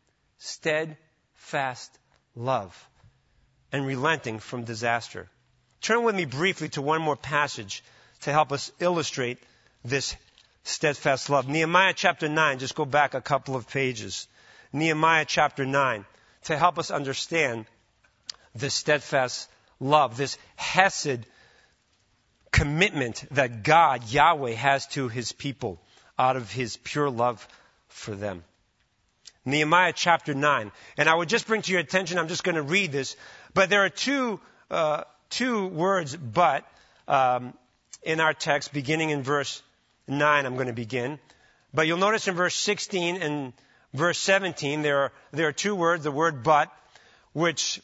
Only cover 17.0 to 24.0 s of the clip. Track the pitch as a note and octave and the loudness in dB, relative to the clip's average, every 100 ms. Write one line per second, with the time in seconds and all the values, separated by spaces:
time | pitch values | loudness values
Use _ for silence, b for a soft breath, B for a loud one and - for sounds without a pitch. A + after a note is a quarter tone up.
17 | C3+ C3 - E3 C3+ A2+ A2 _ _ _ | -4 -6 -4 0 0 -2 -10 _ _ _
18 | _ _ - - b A2+ C#3 - D#3 D3 | _ _ -20 -20 b -8 -4 -2 0 0
19 | - C#3+ B2 - - b b b C3+ D3+ | 2 0 0 -4 -14 b b b 4 4
20 | B2+ A#2 C3+ - b b - F3 F#3+ - | 4 0 -6 -8 b b -2 4 4 2
21 | D3 A#2+ - b b b b b _ _ | -4 -4 -6 b b b b b _ _
22 | _ _ _ _ - - D3 D#3 G3+ D#3 | _ _ _ _ 0 2 2 2 2 0
23 | A#2+ - - C#3 B2 A2+ A#2+ D#3+ D#3 B2 | -4 -6 -4 0 0 0 6 6 6 2